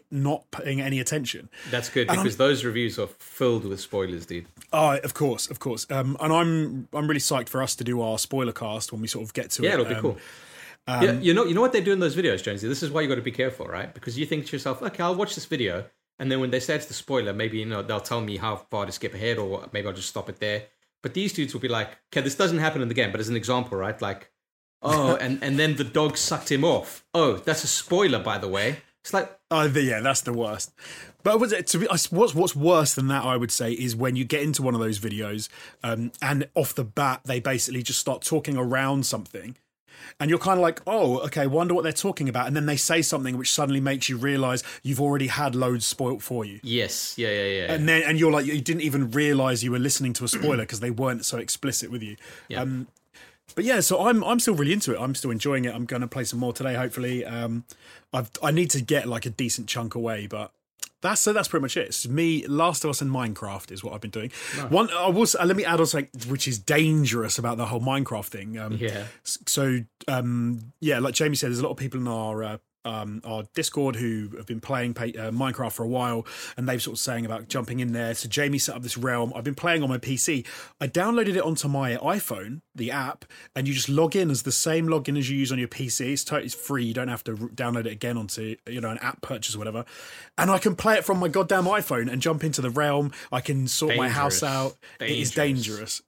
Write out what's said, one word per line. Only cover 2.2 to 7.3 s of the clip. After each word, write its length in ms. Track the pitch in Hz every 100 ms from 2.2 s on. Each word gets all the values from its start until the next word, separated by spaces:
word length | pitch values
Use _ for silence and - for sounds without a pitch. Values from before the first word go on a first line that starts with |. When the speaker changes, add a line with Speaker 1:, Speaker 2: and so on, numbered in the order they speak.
Speaker 2:
because 140 | 190 104
those 260 | 135 135
reviews 340 | 120 113 113 95
are 80 | 98 -
filled 480 | - - 127 117 95
with 120 | 98
spoilers, 440 | - 101 92 87
dude. 220 | 82 87 - - -
Speaker 1:
Oh, 240 | 160 156 139
of 160 | 147
course, 340 | - 143 113 -
of 100 | 131
course. 260 | 135 113 -
Um, 260 | 135 131 143
and 120 | 156
I'm, 560 | 165 170 160 151 131 120
I'm 120 | 147 151
really 140 | 147
psyched 300 | -